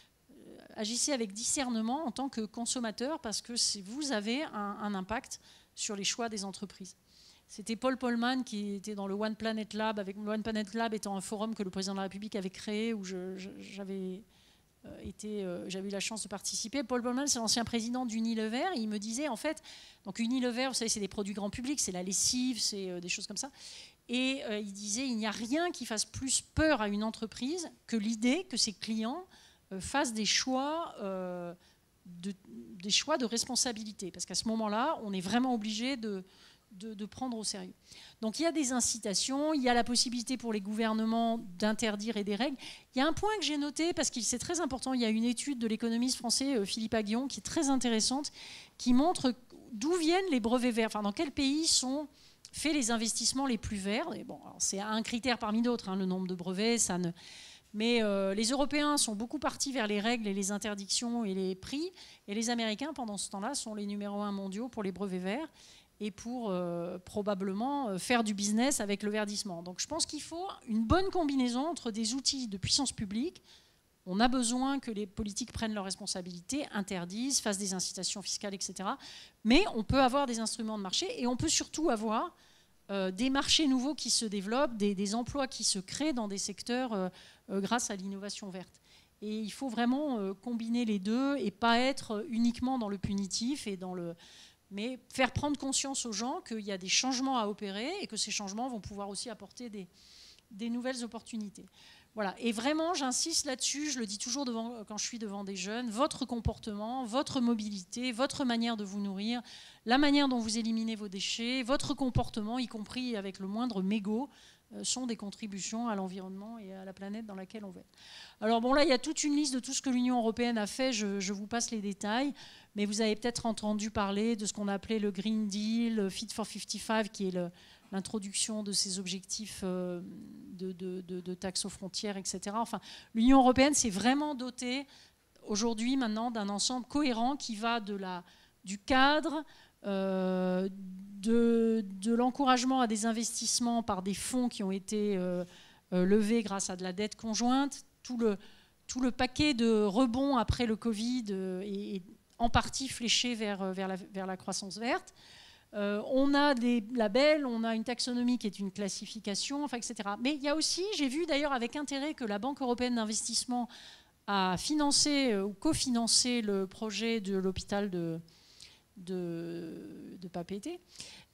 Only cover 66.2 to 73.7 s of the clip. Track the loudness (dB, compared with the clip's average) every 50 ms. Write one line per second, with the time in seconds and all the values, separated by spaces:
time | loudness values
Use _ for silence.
66.2 | -8 -6 -6 -4 -2 0 0 0 0 -2 -2 -4 -4 -4 -6 -8 -10 -6 -4 -2
67.2 | 0 0 0 0 0 -2 -2 -2 -2 -2 -2 -2 -2 -2 -4 -4 0 2 2 4
68.2 | 4 2 0 0 0 2 4 4 4 4 2 0 0 -2 -2 0 0 -2 0 0
69.2 | -2 -2 -4 -6 -6 -6 -6 -8 -8 -10 -6 -8 -6 -4 -2 -2 -2 -2 -4 -10
70.2 | -8 -8 -6 -6 -6 -6 -8 -10 -6 -2 0 0 4 6 6 6 6 4 2 2
71.2 | 2 2 4 2 2 2 0 0 -2 -2 -4 -4 -6 -6 -4 -2 -2 -2 -2 0
72.2 | 0 0 -2 -2 -4 -6 -6 -4 0 2 2 2 2 0 -2 -6 -6 -4 -4 -4
73.2 | -4 -4 -6 -10 _ -20 -20 -20 _ _